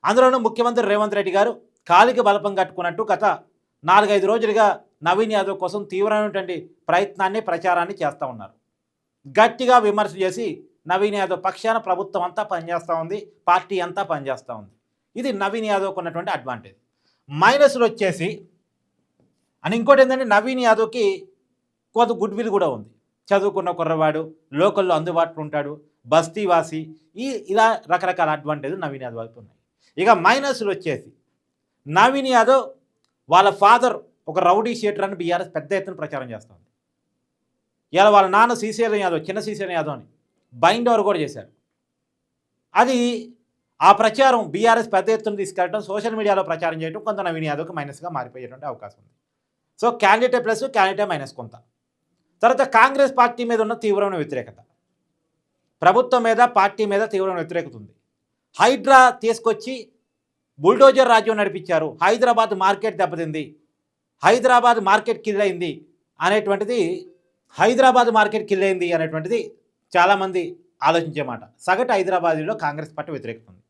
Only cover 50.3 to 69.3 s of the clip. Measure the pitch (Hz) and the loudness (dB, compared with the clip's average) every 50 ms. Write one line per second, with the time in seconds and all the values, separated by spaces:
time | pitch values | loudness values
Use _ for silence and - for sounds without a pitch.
50.3 | 247 247 - 220 226 214 247 269 269 226 190 190 190 175 208 196 175 151 139 135 | 0 -2 -2 -2 -4 -4 -4 -4 0 0 0 0 0 -2 -4 -4 -4 -6 -8 -12
51.3 | - - 120 113 117 113 _ _ _ _ _ _ _ _ _ _ _ _ _ _ | -14 -16 -18 -18 -18 -20 _ _ _ _ _ _ _ _ _ _ _ _ _ _
52.3 | _ _ - 359 349 - 277 269 - 226 233 269 269 277 277 262 269 269 240 240 | _ _ 2 2 4 4 0 2 4 4 4 4 4 2 0 0 4 2 2 2
53.3 | 240 240 240 233 233 220 220 214 233 233 226 214 202 196 208 202 190 170 151 147 | 2 -4 -4 -4 -2 -2 -2 -2 -4 -6 -2 -2 0 0 -2 -2 -4 -6 -6 -6
54.3 | 147 127 117 - 107 _ _ _ _ _ _ _ _ _ _ _ _ _ _ _ | -8 -10 -10 -10 -18 _ _ _ _ _ _ _ _ _ _ _ _ _ _ _
55.3 | _ _ _ _ _ _ _ _ _ _ 156 170 202 233 254 247 254 247 233 226 | _ _ _ _ _ _ _ _ _ _ 2 2 4 4 2 2 0 0 2 2
56.3 | 226 208 240 240 240 208 190 202 202 - 220 202 196 202 220 214 214 190 190 190 | 2 4 2 2 4 2 0 0 0 -4 -4 -2 -2 -2 -2 -2 -2 -4 -4 -4
57.3 | 185 175 160 165 175 170 160 139 120 110 104 - _ _ _ _ _ _ _ _ | -4 -6 -8 -6 -6 -8 -8 -8 -14 -20 -20 -20 _ _ _ _ _ _ _ _
58.3 | _ _ _ _ _ - - 233 269 254 190 - 269 262 262 254 240 - - 226 | _ _ _ _ _ 2 2 2 2 2 2 6 8 8 8 8 4 0 -2 -2
59.3 | 226 226 - 226 214 214 - 240 262 247 - _ _ _ _ _ _ _ _ _ | -2 -2 -2 -4 -4 -4 -6 -12 -12 -12 -14 _ _ _ _ _ _ _ _ _
60.3 | _ _ _ _ _ - 143 175 226 - 277 269 262 262 262 240 240 220 202 220 | _ _ _ _ _ 0 2 2 6 8 8 8 8 8 4 6 6 4 4 2
61.3 | 220 208 208 196 - 185 - - 180 160 156 151 156 - 175 185 220 240 254 247 | -2 0 -2 -2 -4 -8 -6 -2 -2 -2 -2 -2 -6 -2 0 0 2 2 2 2
62.3 | 233 233 226 220 208 190 190 190 202 196 202 220 202 160 196 175 165 165 170 156 | 2 2 0 0 0 0 0 0 0 0 -2 -6 -2 -2 -4 -2 -2 -6 -8 -8
63.3 | 156 156 147 127 - _ _ _ _ _ _ _ _ _ _ _ _ _ - 165 | -8 -8 -10 -12 -16 _ _ _ _ _ _ _ _ _ _ _ _ _ 2 2
64.3 | 214 254 220 254 247 240 240 240 240 226 202 190 196 214 214 240 226 - - 220 | 2 4 4 4 4 4 4 4 2 2 2 2 0 0 0 -2 -6 -6 -4 -6
65.3 | 208 196 208 196 180 170 175 165 139 - - _ _ _ _ _ _ _ 156 180 | -2 -2 -2 -2 -2 -4 -6 -8 -8 -10 -16 _ _ _ _ _ _ _ -2 0
66.3 | 202 214 214 208 196 196 208 202 247 240 185 160 185 - - - _ _ _ _ | 0 0 0 0 -2 -2 -2 -4 -2 -2 -2 -2 -4 -8 -10 -18 _ _ _ _
67.3 | _ _ _ _ _ - 170 220 247 240 262 262 254 247 240 226 220 220 214 208 | _ _ _ _ _ 0 2 2 4 4 4 6 6 4 2 4 4 2 2 2
68.3 | 208 214 214 208 196 190 190 196 190 180 175 175 170 160 160 160 160 160 160 180 | 0 -6 -4 -2 -2 0 0 0 0 -2 -2 -2 -2 -2 -2 -4 -6 -8 -6 -4